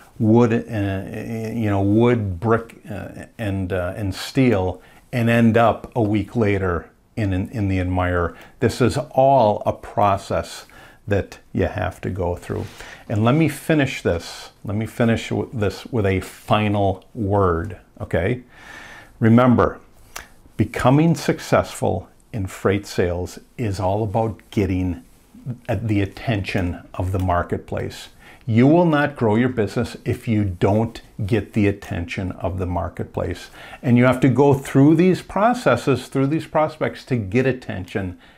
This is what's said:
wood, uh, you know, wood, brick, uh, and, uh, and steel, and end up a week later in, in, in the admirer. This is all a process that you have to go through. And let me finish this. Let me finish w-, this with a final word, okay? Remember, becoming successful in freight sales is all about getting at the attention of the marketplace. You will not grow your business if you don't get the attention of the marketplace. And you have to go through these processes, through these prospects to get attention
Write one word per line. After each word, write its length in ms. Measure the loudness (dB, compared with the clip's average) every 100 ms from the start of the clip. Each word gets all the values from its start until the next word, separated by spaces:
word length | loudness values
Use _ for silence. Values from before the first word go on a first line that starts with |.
| -20 -2
wood, 340 | 4 6 4
uh, 1000 | 2 -2 -4 -4 -4 -8 -10 -10 -8 -6
you 180 | -4 -2
know, 120 | 0
wood, 580 | 2 4 4 2 -2 -2
brick, 400 | 0 0 0 -18 -14
uh, 360 | -12 -12 -16 -18 -8
and, 340 | -6 -4 -4
uh, 200 | -4 -4 -4
and 180 | -6
steel, 680 | -6 -4 2 2 2 0 -6 -16 -20 _
and 160 | -2 2
end 280 | 4 4 6
up 340 | 4 2 -6 -2
a 60 |
week 340 | 0 0 -2 0
later 520 | 0 2 0 -2 -6 _ _ -4
in, 160 | -2
in, 160 | -2 -4
in 180 | -4 -2
the 120 | 0
admirer. 560 | 0 0 0 0 -2 -6 -20 _
This 200 | -2 2
is 160 | 0 0
all 680 | -2 2 4 6 4 2 -4
a 60 |
process 960 | -6 -6 0 2 0 -2 -4 -4 -14 -20 -20 -20 -18 -2
that 300 | -2 -2 -14 _
you 120 | -2
have 360 | -2 -2 -6 -6
to 80 | -8
go 260 | -4 -4 -6
through. 300 | -8 -8 -8 -14 -20 -18 -6
And 160 | 0
let 100 | 2
me 140 | 2 0
finish 540 | -2 -2 0 0 -2
this. 480 | -2 -2 -6 -16 -20 _
Let 140 | -8 -6
me 100 | -6
finish 440 | 0 0 0 -2
w-, 200 | -4 -4
this 340 | -4 -4 -4 -6
with 200 | -2 0
a 140 | 0
final 840 | -4 -16 -2 0 2 0 0 -2 -10
word, 640 | -8 -2 2 2 0 -4 -10 _ -16
okay? 420 | -4 -2 0 -4 -8 -20 -20 -20 -20 -20 -20 0
Remember, 600 | 6 6 8 6 4 0 -18 -20 -20 -18 -18 -20 -18 -4
becoming 580 | -4 2 4 4 4
successful 960 | 2 -2 -4 0 0 0 -4 -4 -4 -8 _ _
in 140 | -8 -8
freight 400 | -2 0 0 -4
sales 520 | -2 -2 -2 -8 -12 -18 -8
is 240 | -6 -4
all 240 | -2 -2
about 340 | -2 -2 -4 -6 _
getting 520 | -2 0 0 -2 -4 -12 _ _ -16 -14 -12 -6
at 220 | -6 -2
the 140 | -2
attention 800 | -2 -6 -4 -4 -2 -4 -4 -6 -12
of 200 | -8 -4
the 60 | -2
marketplace. 920 | 0 0 -2 -6 -6 -8 -8 -12 -20 -20 -20 -14
You 220 | 0 4 6
will 180 | 6
not 320 | 4 2 0 0
grow 200 | 2 2
your 120 | 2
business 480 | 0 -2 -2 -6 -6
if 240 | -6 -6 -2
you 160 | 0
don't 560 | 0 0 2 2 0 -6 -16 -8 -2
get 260 | -2 0
the 140 | 0 0
attention 640 | 0 -8 -8 -6 -6 -8
of 260 | -6 -6 -4
the 80 | -4
marketplace. 840 | -4 -6 -8 -8 -6 -6 -6 -12 -20 -20 -6
And 140 | 2 4
you 80 |
have 160 | 6 4
to 80 | 2
go 260 | 4 4
through 420 | 4 2 4 6 6
these 260 | 4 2
processes, 880 | -4 0 0 2 2 2 2 -2 -2
through 200 | -2 0
these 180 | -2 -2
prospects 580 | 0 0 -2 -6 -6 -4
to 100 | -4
get 300 | 0 0 0
attention 720 | -2 -8 -10 -6 -6 -6 -8 -20